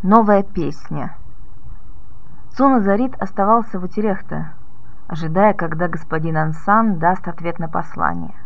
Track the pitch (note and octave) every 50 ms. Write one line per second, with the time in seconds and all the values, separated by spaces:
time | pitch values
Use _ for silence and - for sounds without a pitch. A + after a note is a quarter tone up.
0 | - F3+ G#3 A#3 A3+ G#3 G#3 G3 G3 G3 - - E3 C#3+ D3 - - - D#3 D3+
1 | - - - - - - - - - - - - - - - - - - - -
2 | - - - - - - - - - - - - C4 C#4 C4+ A#3+ G3 G3 G3 G3+
3 | B3 C4 C4 - - F#3 - - G3 G3+ A3 A#3+ A3 A3+ - F#3+ F3+ F3+ - -
4 | G#3 A3 F#3+ F#3+ - - E3 D3+ D#3+ D#3 - - - - - - - - - -
5 | - - - D#3 E3 D#3+ D#3+ F3+ G3+ G#3+ F#3+ F#3+ F3 E3 E3 D#3+ F3 F3 D#3+ E3
6 | - - - D#3+ D#3 E3 D#3+ D#3 D#3 D#3 D#3+ D#3+ - - G3+ A3 A3+ A3 G3 D#3+
7 | D#3+ E3+ F#3 F#3 - F3+ E3+ - D#3+ E3+ E3+ - E3+ D#3+ D#3 F3 - - - -
8 | E2 D2+ - E2+ E2+ D#2+ - - -